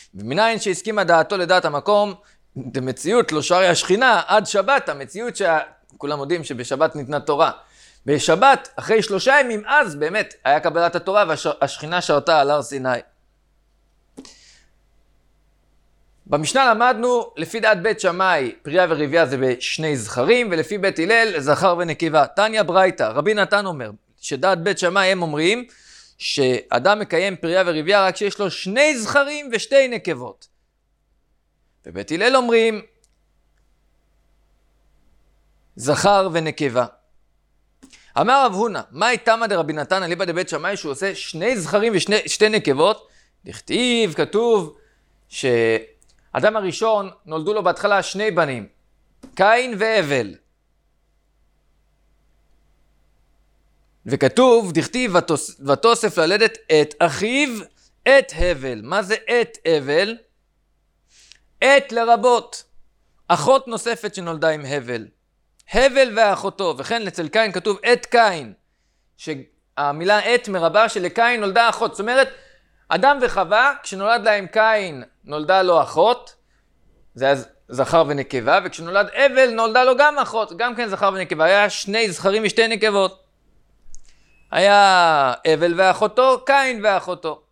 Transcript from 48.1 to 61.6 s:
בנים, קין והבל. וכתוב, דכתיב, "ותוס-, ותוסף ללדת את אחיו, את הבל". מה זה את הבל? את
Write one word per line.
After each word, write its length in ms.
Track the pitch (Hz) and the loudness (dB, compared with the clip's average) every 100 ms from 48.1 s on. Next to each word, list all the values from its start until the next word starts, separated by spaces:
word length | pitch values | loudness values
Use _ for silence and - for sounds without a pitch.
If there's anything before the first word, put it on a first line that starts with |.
| 190 214 | -4 -2
בנים, 360 | 170 156 127 101 _ _ _ _ _ - | 0 -2 -4 -12 _ _ _ _ _ -20
קין 400 | - 196 233 254 208 | 0 2 4 0 -2
והבל. 560 | 220 220 151 139 104 85 _ _ _ _ _ _ _ _ _ _ _ _ _ _ _ _ _ _ _ _ _ _ _ _ _ _ _ _ _ _ _ _ _ _ _ _ - | 0 0 0 -2 -2 -8 _ _ _ _ _ _ _ _ _ _ _ _ _ _ _ _ _ _ _ _ _ _ _ _ _ _ _ _ _ _ _ _ _ _ _ _ -6
וכתוב, 640 | 127 135 - 254 233 196 | 0 0 4 4 4 2
דכתיב, 420 | 160 151 247 247 | -2 -2 -4 0
"ותוס-, 560 | 180 165 151 - - 139 | 0 0 -4 -4 -12 -2
ותוסף 480 | 139 226 226 214 175 | 0 2 2 0 0
ללדת 400 | 160 202 220 - _ | 0 2 0 -2 _
את 220 | 156 151 - | 2 2 0
אחיו, 500 | 170 135 214 262 294 226 170 _ _ _ | -2 0 -2 0 -2 -4 -14 _ _ _
את 300 | - 269 262 160 | 4 4 4 -2
הבל". 440 | 175 151 131 117 | -2 -2 -6 -8
מה 200 | 113 190 | -4 -4
זה 120 | 190 | -2
את 440 | 214 - 240 233 - - | -4 -2 -2 -2 -4 -2
הבל? 500 | 156 135 151 202 233 _ _ _ _ _ _ _ _ _ _ _ _ _ | 0 0 0 0 -4 _ _ _ _ _ _ _ _ _ _ _ _ _
את 340 | _ | _